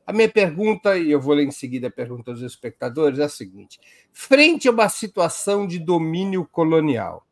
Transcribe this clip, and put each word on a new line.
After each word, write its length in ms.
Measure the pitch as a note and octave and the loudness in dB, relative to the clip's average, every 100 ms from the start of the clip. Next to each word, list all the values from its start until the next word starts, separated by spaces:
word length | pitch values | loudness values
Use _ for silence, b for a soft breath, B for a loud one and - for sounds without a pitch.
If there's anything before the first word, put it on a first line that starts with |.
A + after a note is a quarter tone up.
| - | -6
A 60 | |
minha 160 | G#3 A3 | 0 2
pergunta, 680 | A3 F#3 D#3 G#3+ G#3+ G#3 F#3+ | 4 0 0 -2 0 0 2
e 140 | D#3 | 2
eu 100 | D3 | 2
vou 140 | C3+ | 2
ler 100 | D3 | 2
em 60 | C#3 | 2
seguida 380 | - B2+ B2+ B2 | -4 -8 -8 -8
a 40 | |
pergunta 400 | - A#2+ B2 B2 | -8 -10 -10 -12
dos 80 | A#2+ | -12
espectadores, 800 | B2 - A#2 - B2+ C3 D3+ C3+ | -12 -12 -14 -8 -8 2 2 2
é 60 | |
a 40 | D3 | -2
seguinte: 500 | - G2 G2 G2+ - b b b | -4 -16 -18 -20 -20 b b b
frente 520 | - - C4+ D#4 D#4 B3+ | -10 2 6 6 4 0
a 40 | |
uma 180 | A3+ G#3 | 2 2
situação 800 | - G#3+ G3 E3 - - G3+ G3 | 0 -8 -2 -2 -2 -2 -2 -2
de 120 | F3 | -6
domínio 720 | D#3+ E3+ D#3+ E3+ G3 F#3 - | -2 0 0 -2 -2 -4 -4
colonial 760 | - D#3+ D#3+ D3+ A2+ F2 E2+ _ | 0 2 4 2 -2 -4 -10 _